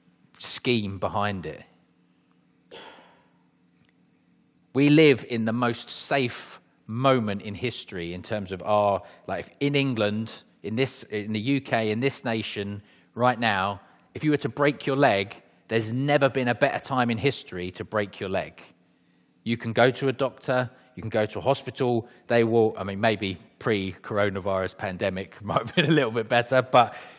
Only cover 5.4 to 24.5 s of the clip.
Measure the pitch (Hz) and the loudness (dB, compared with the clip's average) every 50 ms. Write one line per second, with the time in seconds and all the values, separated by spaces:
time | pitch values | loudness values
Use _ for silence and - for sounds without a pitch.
5.4 | 113 113 113 120 123 117 98 - - - - - - - 151 139 131 120 - - | 0 0 0 0 0 0 0 -2 -6 -10 -8 -6 -4 0 0 0 0 0 -4 -6
6.4 | - - - - _ _ _ _ _ - 110 120 131 139 131 127 113 104 98 101 | -12 -14 -16 -20 _ _ _ _ _ -10 -6 0 2 4 4 4 2 -2 -4 -6
7.4 | 101 107 101 - - 120 - - - - 104 92 85 85 87 90 90 - 110 104 | -6 -10 -8 -6 -6 -6 -6 -8 -10 -10 -10 -8 -8 -8 -8 -10 -8 -6 -6 -6
8.4 | 101 92 98 90 - - 107 104 104 101 101 92 - - - - _ - 95 87 | -6 -6 -8 -6 -2 2 4 4 4 4 2 2 -2 -6 -20 -16 _ -8 -8 -8
9.4 | 85 - - - 139 143 143 143 139 135 127 110 107 104 104 107 113 113 - - | -8 -10 -6 -2 -2 0 2 2 2 2 0 0 0 0 0 -2 -4 -6 -10 -14
10.4 | - _ _ _ - - 110 113 135 131 - - - - - 107 101 107 107 107 | -18 _ _ _ -10 -4 -2 0 0 0 -2 -6 -8 -8 -6 -6 -4 -4 -4 -4
11.4 | 104 120 139 135 - - - 117 113 107 107 113 127 139 - - - 123 117 113 | -2 0 -2 -2 -2 0 0 0 0 0 0 0 -2 -2 -4 -4 -4 -4 -4 -4
12.4 | 104 - - 110 101 101 104 104 - _ _ _ _ _ - 113 117 127 123 113 | -4 -6 -6 -8 -8 -8 -8 -12 -14 _ _ _ _ _ -4 0 2 2 2 2
13.4 | 120 113 104 95 95 101 101 98 - _ _ _ _ _ - - - 151 151 139 | 2 0 2 2 0 -2 -4 -6 -12 _ _ _ _ _ -10 -4 -2 0 0 0
14.4 | - 127 - - 143 147 147 - - 143 135 135 143 127 107 98 98 101 - - | -2 -4 -2 0 2 2 2 0 -2 -2 0 4 4 4 4 2 0 -4 -8 -16
15.4 | - _ _ _ _ - 113 113 110 107 110 127 139 147 175 196 - - - 135 | -20 _ _ _ _ -2 -2 -2 -2 -2 -4 -2 0 2 2 4 4 2 0 0
16.4 | 127 123 120 - 147 139 - - - - 139 127 123 120 117 113 - 139 123 - | 0 -2 0 2 0 0 0 -2 -6 -4 -2 0 0 0 0 0 0 0 -2 -2
17.4 | - - - - 90 92 95 - 107 - - 107 104 98 - - - 95 95 92 | -6 -10 -10 -8 -8 -8 -8 -10 -8 -4 -2 -2 -2 -4 -6 -8 -6 -4 -4 -4
18.4 | 82 85 - - - - _ _ _ _ _ _ _ _ _ _ _ _ _ _ | -4 -6 -10 -20 -20 -20 _ _ _ _ _ _ _ _ _ _ _ _ _ _
19.4 | - 110 117 113 - 113 110 120 117 131 123 - 139 135 127 - 143 127 - - | -8 -6 -6 -6 -6 -2 2 4 4 4 4 2 -2 -2 -2 0 -2 -4 -4 -6
20.4 | - - 131 127 127 117 - _ _ _ - - 113 113 104 110 107 107 - 101 | -4 -2 -2 0 -2 -4 -6 _ _ _ -14 -10 -6 -2 0 0 0 0 -2 -2
21.4 | 82 127 139 - - - - - 139 123 123 113 110 - - - _ - 117 120 | 0 0 0 0 -2 -8 -4 -2 0 2 2 0 -2 -4 -10 -12 _ 0 2 4
22.4 | 117 113 113 117 110 110 - - 95 101 98 98 110 113 110 101 107 95 95 - | 4 4 4 4 4 4 2 -2 -6 -6 -4 0 2 2 2 2 -2 -4 -6 -6
23.4 | - - _ - - 127 110 101 95 95 90 - - - 113 104 104 104 95 98 | -12 -20 _ -6 -2 0 0 0 0 -4 -8 -10 -10 -6 -2 0 0 0 -2 -2
24.4 | 87 101 | -4 -2